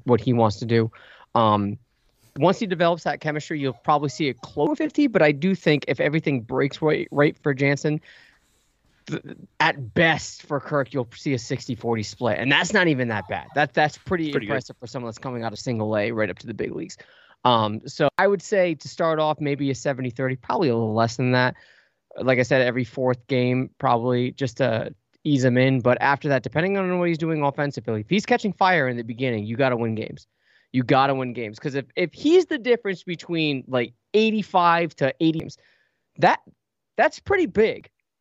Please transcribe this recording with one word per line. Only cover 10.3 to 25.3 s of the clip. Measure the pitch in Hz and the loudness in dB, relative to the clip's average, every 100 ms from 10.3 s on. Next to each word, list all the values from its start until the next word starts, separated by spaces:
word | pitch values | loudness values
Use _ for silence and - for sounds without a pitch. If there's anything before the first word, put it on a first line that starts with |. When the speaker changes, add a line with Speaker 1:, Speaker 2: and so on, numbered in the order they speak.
| - | -14
Speaker 1:
for | - 143 | -8 -8
Kirk, | - 147 127 | -4 -4 -2
you'll | 139 120 - | -4 -8 -6
see | 151 | -4
a | 123 | -4
sixty | - 131 - 113 | -4 -8 -8 -6
forty | 117 113 | -4 -4
split, | 107 - 123 - | -4 -4 -2 -2
and | 123 | 0
that's | 147 180 | 0 2
not | 208 175 | 2 2
even | 131 120 | 2 -2
that | 104 95 | -4 -6
bad. | 95 62 | -10 -4
That, | 139 147 - | -2 0 2
that's | 151 - | 0 -2
pretty | - 180 156 | -6 -4 -2
Speaker 2:
Pretty | 139 104 | -4 -4
good. | |
Speaker 1:
impressive | 131 - - | -6 -8 -18
for | 117 | -12
someone | 135 117 | -10 -10
that's | 107 | -10
coming | 135 120 | -10 -8
out | 113 | -8
of | 104 | -8
single | 135 113 107 107 | -6 -4 -2 0
A | 110 | 0
right | 113 104 | -2 -4
up | - | -6
to | 127 | -10
the | 104 | -8
big | - | -8
leagues. | - - - - - _ _ 123 | -8 -12 -16 -20 -20 _ _ 2
Um, | 113 107 110 143 | 4 2 -4 -8
so | - 143 - | 0 0 2
I | 196 | 2
would | 196 | 0
say | - 202 180 156 | 0 0 0 -2
to | 139 | -8
start | - 165 156 | -4 -2 0
off, | 156 151 | 0 -2
maybe | 147 139 139 | -4 -2 -4
a | 127 | -4
seventy | 147 127 127 | -4 -4 -6
thirty, | 117 131 131 | -4 -4 -4
probably | - 233 147 | -4 0 0
a | 117 | 0
little | 110 | 0
less | 110 113 117 | 0 0 0
than | 127 | 2
that. | 127 127 - _ _ _ _ _ - | 2 2 0 _ _ _ _ _ -4
Like | 123 123 | 0 2
I | |
said, | 120 135 | 2 2
every | 123 120 | 2 -2
fourth | 123 - 127 127 - | -6 -2 -2 -2 -2
game, | 131 123 127 131 - | 0 2 0 -4 -4
probably | 131 117 123 123 127 | 0 0 0 0 -2
just | - 135 - | -4 -6 -2
to | 123 113 - - _ _ | -2 -2 -6 -12 _ _
ease | 151 | 0